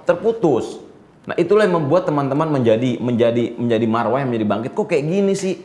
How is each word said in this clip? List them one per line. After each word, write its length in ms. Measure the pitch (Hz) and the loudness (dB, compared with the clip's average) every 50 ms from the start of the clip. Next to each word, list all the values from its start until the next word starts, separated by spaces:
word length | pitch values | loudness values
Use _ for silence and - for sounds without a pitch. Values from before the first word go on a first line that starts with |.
terputus. 760 | - - 170 170 - 226 226 226 175 156 127 107 - - - - - - - - - - - - | -2 -2 -2 0 0 -2 -2 0 2 2 2 2 -2 -4 -10 -14 -16 -20 -20 -20 -20 -20 -20 -16
Nah, 120 | - - - | -10 -6 -2
itulah 320 | - 175 170 202 214 214 | 0 2 2 4 4 4
yang 100 | 185 180 | 2 2
membuat 300 | 165 151 135 165 185 180 | 0 0 2 2 2 2
teman-teman 400 | 160 151 143 139 135 139 151 160 160 | 0 -2 -2 0 0 0 0 0 0
menjadi, 480 | 147 135 120 113 135 120 127 127 117 | 0 2 4 4 4 2 2 0 -2
menjadi, 560 | - 110 123 123 110 120 117 117 120 117 - - | -2 -2 0 2 2 2 2 2 0 -2 -2 -4
menjadi 320 | - 120 120 113 110 117 | -4 -2 0 0 2 2
marwah 360 | 113 110 117 113 107 120 139 | 0 0 0 0 0 0 0
yang 80 | 139 127 | -2 -2
menjadi 140 | 120 110 107 104 | -2 -2 0 0
bangkit. 220 | 101 107 117 135 | -2 -2 -4 -6
Kok 140 | - - 202 | -4 -4 -4
kayak 180 | - 175 139 143 | -2 -2 -2 -2
gini 300 | 156 185 202 196 196 196 | 0 0 0 0 0 0
sih? 200 | 190 185 190 - - - | -2 -2 -6 -6 -6 -10